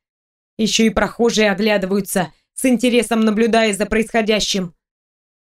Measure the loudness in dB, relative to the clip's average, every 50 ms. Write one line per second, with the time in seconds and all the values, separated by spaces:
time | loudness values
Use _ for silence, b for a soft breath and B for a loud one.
0 | _ _ _ _ _ _ _ _ _ _ _ -4 -2 -2 2 2 2 2 2 0
1 | -2 -2 -2 0 0 0 2 2 2 0 0 0 0 0 0 0 0 -2 -2 -2
2 | -4 -2 -4 -4 -4 -4 b b b b -14 -2 0 0 0 2 2 2 2 2
3 | 0 0 0 0 0 0 2 2 0 2 2 2 2 2 0 -2 -4 -2 -2 -2
4 | -2 0 -2 -2 0 0 0 -2 0 -2 -4 -4 -4 -6 -10 _ _ _ _ _
5 | _ _ _ _ _ _ _ _